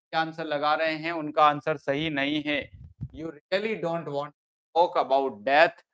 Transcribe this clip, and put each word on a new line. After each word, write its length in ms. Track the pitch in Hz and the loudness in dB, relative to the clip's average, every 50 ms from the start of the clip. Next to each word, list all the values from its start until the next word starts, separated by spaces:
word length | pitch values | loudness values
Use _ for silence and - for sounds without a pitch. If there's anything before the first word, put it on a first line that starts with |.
| _ _ 165 | _ _ -4
answer 280 | 160 160 160 160 165 165 | -4 -4 -4 -6 -8 -6
लगा 300 | 156 151 143 147 151 156 | -4 -4 -2 0 0 0
रहे 200 | 156 160 160 156 | 0 0 -2 -2
हैं 180 | 151 156 165 170 | -4 -4 -6 -6
उनका 340 | 160 151 151 151 160 151 | -6 -6 -2 2 4 6
answer 300 | 147 147 147 - 160 156 | 6 4 2 -2 -4 -6
सही 340 | 143 - 147 139 147 160 165 | -4 -4 -4 -2 -2 -2 -4
नहीं 320 | 147 139 139 143 151 151 143 | -2 -2 -2 -2 -2 -4 -4
है। 240 | 151 147 135 - - - - - - _ - - - - | -4 -4 -4 -6 -8 -12 -20 -20 -20 _ -14 -14 -14 -12
You 140 | 139 160 165 | -12 -12 -12
really 460 | 143 147 _ - 185 196 208 226 214 165 156 | -14 -14 _ -4 -4 -2 -2 -2 -4 -4 -4
don't 240 | 170 165 170 156 147 | -4 -4 -4 -6 -6
want 240 | 143 139 147 147 - | -6 -6 -8 -8 -12
to 420 | _ _ _ _ _ _ _ - | _ _ _ _ _ _ _ 2
talk 240 | 160 180 175 175 165 135 | 2 2 2 2 0 0
about 340 | 127 135 139 135 135 117 101 104 | 2 2 2 2 0 -4 -4 0
death? 400 | 131 139 151 170 175 - - _ _ | 4 6 6 6 6 4 -2 _ _